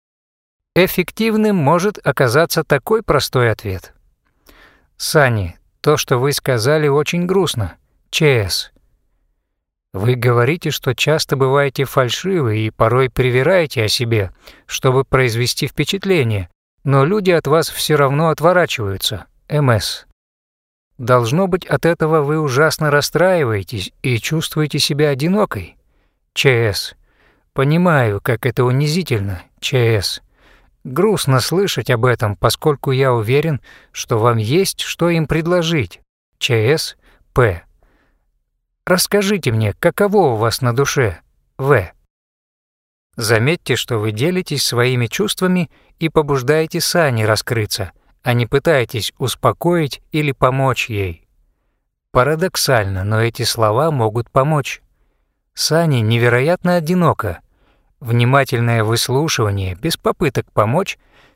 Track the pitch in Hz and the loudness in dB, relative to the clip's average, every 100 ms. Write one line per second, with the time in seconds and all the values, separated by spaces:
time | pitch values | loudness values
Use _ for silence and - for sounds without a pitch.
0 | _ _ _ _ _ _ _ - 180 - | _ _ _ _ _ _ _ 0 0 0
1 | 175 - 220 214 214 196 139 170 196 - | -4 -2 -2 2 2 2 2 2 0 -2
2 | - 135 131 131 165 - 143 139 - 220 | -4 0 2 2 2 -2 0 -2 0 -2
3 | 214 151 - 131 120 110 104 92 - _ | 2 0 0 0 0 0 -6 -8 -12 _
4 | _ _ _ _ _ - - _ _ _ | _ _ _ _ _ -20 -20 _ _ _
5 | - 160 135 113 85 - _ _ - 151 | 0 2 4 2 -4 -8 _ _ 0 0
6 | - 127 139 135 - 123 110 156 151 139 | 0 0 0 -2 -2 0 0 0 2 0
7 | 147 175 175 190 170 - 90 - _ _ | 0 -2 0 0 0 -2 -6 -8 _ _
8 | _ - 156 127 95 - - _ _ _ | _ 0 2 2 0 -4 -8 _ _ _
9 | _ _ _ _ _ _ _ _ _ 98 | _ _ _ _ _ _ _ _ _ -4
10 | 107 127 123 120 120 180 156 - - 120 | -2 0 2 2 0 -2 -4 -4 -4 -2
11 | - 156 - 135 131 139 143 - 135 - | 0 0 0 0 2 2 0 -2 -2 0
12 | 123 - 180 190 127 107 110 - 113 123 | 0 -2 -2 -2 0 0 -2 0 2 2
13 | 131 - 127 123 135 190 160 - 107 - | 0 0 0 2 2 2 0 -2 -2 -2
14 | 117 113 95 - - - _ - 135 127 | 0 0 -2 -8 -20 -20 _ -2 0 0
15 | 131 131 127 110 120 - 147 - 151 196 | 2 0 0 0 -4 -4 -6 -4 -4 -4
16 | 196 180 117 104 90 _ _ _ 139 135 | 0 0 0 -2 -6 _ _ _ 0 2
17 | 139 214 185 170 143 156 151 - - 147 | 2 2 2 0 2 0 0 -6 -2 2
18 | 139 143 165 151 156 180 160 - 101 98 | 2 2 0 2 2 2 0 -2 -6 -4
19 | - 104 - _ _ 147 139 110 - - | -6 -8 -14 _ _ 0 2 2 0 -10
20 | - _ _ _ _ _ _ _ _ _ | -16 _ _ _ _ _ _ _ _ _
21 | 117 127 117 151 190 165 - 143 165 170 | 2 2 2 0 0 -2 -2 -2 0 0
22 | 160 160 143 156 151 127 156 - 151 143 | 0 0 0 -2 0 2 2 2 2 2
23 | 139 151 180 180 131 107 95 107 92 _ | 0 2 2 2 0 -2 -4 -8 -10 _
24 | 139 117 - 156 - - 151 147 - 143 | -2 -2 -2 -4 -4 -4 -2 -2 -2 0
25 | 151 135 156 202 196 104 87 _ _ _ | 0 0 0 0 0 -4 -10 _ _ _
26 | _ _ _ - 139 120 113 95 - - | _ _ _ -2 2 2 2 -2 -8 -16
27 | _ _ _ _ _ - 135 160 180 151 | _ _ _ _ _ -2 0 2 4 4
28 | 117 101 - 113 123 - 127 127 147 160 | 2 -2 -4 -2 -2 0 0 2 0 -2
29 | 170 117 101 92 - _ - 127 117 110 | -2 -2 -2 -8 -12 _ -4 0 2 0
30 | - - _ _ _ _ _ _ 151 127 | -2 -8 _ _ _ _ _ _ -8 0
31 | 208 185 - 131 - 165 202 - 117 120 | 0 2 2 0 0 0 -2 -4 -2 0
32 | 127 117 107 101 120 - 156 - - 131 | 0 0 -2 0 -2 0 -2 -2 -2 0
33 | 135 120 107 135 160 135 - - _ - | 2 0 0 0 0 -4 -8 -20 _ -16
34 | - 117 117 113 107 156 196 - - - | -4 0 2 0 0 0 0 -4 -10 -2
35 | 170 165 151 151 165 180 165 165 98 - | 0 0 0 -2 0 0 0 -2 -4 -8
36 | _ _ _ _ - 113 110 151 - - | _ _ _ _ -2 0 2 0 -2 -12
37 | _ _ _ - 117 85 - _ _ _ | _ _ _ 0 0 0 -12 _ _ _
38 | _ _ _ _ _ _ _ _ - 180 | _ _ _ _ _ _ _ _ -2 -2
39 | - 202 196 208 143 110 110 - 175 - | 0 0 0 -2 0 0 -2 0 -2 0
40 | 202 202 160 113 113 - 123 117 139 - | 0 4 2 2 -2 0 -2 0 -2 0
41 | 113 85 _ _ _ _ 135 135 87 _ | -2 -4 _ _ _ _ 2 2 2 _
42 | _ _ _ _ _ _ _ _ _ _ | _ _ _ _ _ _ _ _ _ _
43 | _ - 110 117 120 170 - 123 - 113 | _ -8 0 2 2 -2 -2 -4 -2 -4
44 | 107 107 147 180 180 143 - 120 123 123 | -4 -2 -2 -2 -4 -4 -2 0 0 0
45 | 117 - 202 - 185 180 170 _ _ _ | -2 -2 -4 0 0 0 -2 _ _ _
46 | 160 160 147 139 123 156 160 170 - 175 | -2 0 0 0 2 0 0 -2 -2 0
47 | 156 117 107 107 - 113 104 - 95 _ | 2 2 2 0 0 -4 -4 -6 -8 _
48 | _ _ - 120 120 139 170 147 113 113 | _ _ -2 0 0 0 2 0 0 -4
49 | - - 127 - 123 101 170 175 147 - | -8 -6 -6 -2 -2 0 0 0 -2 -6
50 | _ 156 151 131 127 131 135 120 - 107 | _ -4 -4 0 0 2 0 -2 -4 -4
51 | 95 82 _ _ _ _ _ _ _ _ | -6 -8 _ _ _ _ _ _ _ _
52 | _ 127 127 160 185 - - 123 101 95 | _ 0 2 0 -2 -2 0 0 0 -4
53 | 98 110 113 117 113 117 110 110 160 143 | -2 0 0 -2 -6 0 0 2 0 0
54 | 110 113 113 139 135 156 - - _ _ | -2 -2 -2 0 2 0 -2 -10 _ _
55 | _ _ _ _ _ - - 156 165 131 | _ _ _ _ _ -8 -2 0 2 2
56 | 107 117 120 120 139 180 180 175 151 180 | 2 2 4 2 2 0 2 0 0 2
57 | 165 110 104 85 _ _ _ _ _ _ | 2 0 -4 -8 _ _ _ _ _ _
58 | 120 117 120 139 135 120 117 117 107 113 | -2 2 4 2 2 0 0 2 0 0
59 | - 127 156 - 107 98 92 90 165 - | 0 -2 0 0 -2 -2 -4 -6 -6 -4
60 | 214 - 156 123 - - 107 143 196 - | -4 -2 -2 -2 -4 0 0 0 -4 -10
61 | _ _ _ | _ _ _